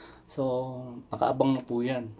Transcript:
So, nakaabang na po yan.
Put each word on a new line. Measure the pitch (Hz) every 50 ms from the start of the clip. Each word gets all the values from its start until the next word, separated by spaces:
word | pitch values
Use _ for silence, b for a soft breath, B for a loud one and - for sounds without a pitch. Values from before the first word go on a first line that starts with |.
| B B B B B
So, | - - 147 135 131 127 127 131 131 127 127 127 123 120 117 - - 120
nakaabang | - 123 120 127 131 131 135 135
na | 127
po | - - 120 120 120
yan. | 127 131 123 117 110 107 -